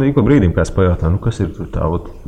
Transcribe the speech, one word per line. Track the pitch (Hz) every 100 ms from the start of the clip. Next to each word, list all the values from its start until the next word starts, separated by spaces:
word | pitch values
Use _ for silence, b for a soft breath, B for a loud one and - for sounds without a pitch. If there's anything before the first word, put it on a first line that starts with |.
ik | 135
pa | 139 110
brīdim | 143 90
kāds | 82 82 -
pajautā, | 92 87 80
nu, | 95
kas | 117 -
ir | 90 82
tur | 82
tā, | - 78
ot, | 87 - -